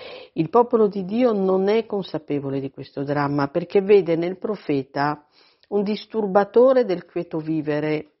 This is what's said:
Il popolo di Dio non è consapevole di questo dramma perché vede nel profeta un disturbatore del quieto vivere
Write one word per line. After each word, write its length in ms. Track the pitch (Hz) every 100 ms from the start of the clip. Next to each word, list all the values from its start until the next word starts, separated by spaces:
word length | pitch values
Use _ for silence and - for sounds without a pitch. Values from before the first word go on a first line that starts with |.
| - - -
Il 160 | - 160
popolo 380 | 240 240 226 208
di 180 | 196 180
Dio 260 | 226 254
non 380 | 208 190 190 196
è 160 | 226 220
consapevole 720 | 208 185 156 - 143 139 135
di 100 | 135
questo 320 | - 135 139
dramma 440 | 139 147 143 143 139
perché 340 | 175 175 202
vede 360 | 190 202 170 165
nel 200 | 170 185
profeta 880 | 220 202 - 139 131 143 147 147 _ _ _ _ _
un 140 | 202
disturbatore 1000 | 202 208 - 226 208 196 202 233 254 254
del 220 | 214 175 -
quieto 320 | 175 175 165
vivere 800 | 156 160 151 147 151 151 - _